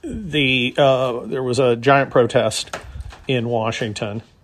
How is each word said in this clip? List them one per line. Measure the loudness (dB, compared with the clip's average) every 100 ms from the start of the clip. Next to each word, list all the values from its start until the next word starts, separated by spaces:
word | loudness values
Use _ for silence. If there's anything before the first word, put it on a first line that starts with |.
the, | -10 -10 -4 0 2 2 0 2
uh, | 4 4 0 -4 -6
there | -4
was | -2 2
a | 2 2
giant | 4 4 4
protest | 2 4 2 0 -2 -8 -12 -14 -16 -16 -14 -4
in | -2 0
Washington | -2 -2 -4 -6 -6 -6 -8 -12 _